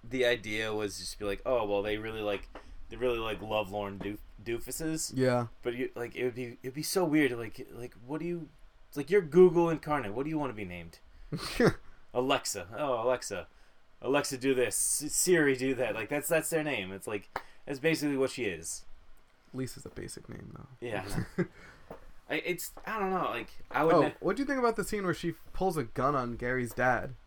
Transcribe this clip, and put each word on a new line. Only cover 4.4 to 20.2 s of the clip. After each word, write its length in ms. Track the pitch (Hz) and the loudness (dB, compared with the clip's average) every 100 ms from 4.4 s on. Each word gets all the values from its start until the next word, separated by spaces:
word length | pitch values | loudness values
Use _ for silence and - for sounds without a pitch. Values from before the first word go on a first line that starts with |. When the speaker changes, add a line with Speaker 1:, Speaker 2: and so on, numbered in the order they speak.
| 107 | -6
Speaker 1:
doofuses." 640 | 117 120 - 160 156 - 131 | -6 -4 -6 -4 -4 -4 2
Speaker 2:
Yeah. 320 | 127 123 117 - | 2 2 -2 -4
Speaker 1:
But 100 | 123 | -6
you, 160 | 120 127 - | -2 -4 -4
like, 200 | 120 92 | -8 -2
it 80 | 123 | -2
would 100 | 117 | -2
be, 220 | 120 117 | -10 -8
it'd 140 | 131 127 | -10 -6
be 80 | |
so 200 | 151 196 | -2 2
weird. 280 | 175 151 139 | 4 6 4
Like, 360 | 120 113 - - | 2 -6 -10 -14
like, 220 | - 120 - 120 | -12 -12 -12 -8
what 140 | 156 | -6
do 80 | 170 | -4
you? 200 | 175 151 - - - - | -6 -8 -16 -20 -20 -10
It's 80 | - | -6
like 120 | 139 | 4
you're 120 | 202 | 4
Google 480 | 165 156 180 165 170 | 6 10 10 10 4
incarnate. 440 | 160 - 147 107 | 2 0 0 0
What 100 | 107 | -2
do 60 | 147 | -2
you 80 | 156 | -2
wanna 160 | 139 | -2
be 120 | 107 95 | -4 -6
named? 340 | 87 82 - - - - | -8 -10 -16 -20 -20 -10
Speaker 2:
<laughs> 800 | - - - 226 - - - - | -8 -6 4 4 4 -10 -18 -6
Speaker 1:
Alexa. 540 | 117 131 135 - 101 92 110 | -2 2 2 2 -6 -6 -4
Oh, 240 | 143 123 | 0 2
Alexa. 440 | 117 123 - 95 85 - - - - - | 2 0 -2 -8 -8 -16 -20 -20 -20 -10
Alexa, 360 | 120 143 139 135 | 0 2 2 -2
do 160 | 135 | 2
this. 480 | 127 117 - - - | 4 2 2 0 0
S-, 80 | 147 | -2
Siri, 440 | - 180 175 143 131 | 0 4 6 6 4
do 180 | 131 127 | 0 0
that. 200 | 120 107 | 0 -2
Like, 120 | 110 | -2
that's, 200 | 147 143 | -4 2
that's 200 | 160 156 | 0 2
their 120 | 165 | -2
name. 280 | 151 123 92 | 0 -2 -4
It's 160 | 95 - | -8 -6
like, 220 | 104 - - - - - | -6 -6 -10 -10 -16 -8
that's 140 | - | 0
basically 360 | 156 160 147 135 | 2 2 2 2
what 140 | 131 | 0
she 140 | - 107 | 0 -4
is. 380 | 82 82 - - - - - - _ - | -4 -8 -10 -10 -14 -14 -18 -20 _ -14
Speaker 2:
Lisa's 320 | 127 127 - - | -8 -8 -8 -12
a 20 | |
basic 400 | - - - | -10 -10 -10